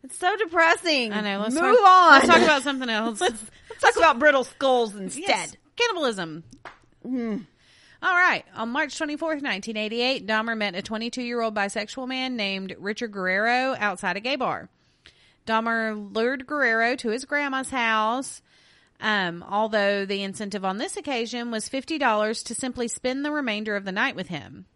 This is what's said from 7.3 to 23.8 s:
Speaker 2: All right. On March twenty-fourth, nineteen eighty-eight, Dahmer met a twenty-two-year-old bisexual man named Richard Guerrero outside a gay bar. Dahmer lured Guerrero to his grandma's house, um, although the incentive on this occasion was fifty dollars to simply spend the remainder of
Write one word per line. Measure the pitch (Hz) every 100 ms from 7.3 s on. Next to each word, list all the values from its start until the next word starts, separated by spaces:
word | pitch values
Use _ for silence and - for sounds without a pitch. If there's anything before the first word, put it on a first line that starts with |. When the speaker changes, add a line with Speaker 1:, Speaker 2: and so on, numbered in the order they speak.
| 233 185 _ _ _ _ _
Speaker 2:
All | 339
right. | 349 359 214 - -
On | 233
March | 262 302 -
twenty-fourth, | 311 294 320 302
nineteen | 277 190 208 214
eighty-eight, | 214 233 247 262 190
Dahmer | 220 226 226
met | 208 175
a |
twenty-two-year-old | 196 214 233 254 240 240 226 214
bisexual | 202 214 214 - 254
man | 262 262 247
named | 202 196 190 -
Richard | 190 214 233
Guerrero | 202 185 190 220 247 262 254
outside | 208 180 196 180
a |
gay | 226 277
bar. | 220 113 - _ _ _ - _ _ _ -
Dahmer | 220 226 226 220 214 202 202
lured | 233 269 254
Guerrero | 294 254 226 233 254
to | 233
his | 226 269
grandma's | 294 285 262 262
house, | 269 233 220 214 247 269 - _ _ _ _ _ _
um, | 214 208 180 170 -
although | 202 220 214 202 202 196
the | 196
incentive | 196 190 208 202
on | 190 190
this | 349 403
occasion | 294 254 226 247 240
was | 220 -
fifty | 269 - 320
dollars | 269 214 214 220
to | - 226
simply | 262 254 233
spend | - 254 269 294
the |
remainder | 302 262 208 220
of | 202